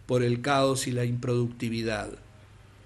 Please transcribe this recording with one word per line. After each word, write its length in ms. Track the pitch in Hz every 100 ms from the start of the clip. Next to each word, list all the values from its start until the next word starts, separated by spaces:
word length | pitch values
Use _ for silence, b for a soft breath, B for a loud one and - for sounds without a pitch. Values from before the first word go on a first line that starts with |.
| -
por 180 | 123
el 180 | 120 120
caos 460 | 135 139 135 131 -
y 40 |
la 140 | 123 120
improductividad, 1120 | 120 123 123 120 120 117 113 113 104 - - - - - - - -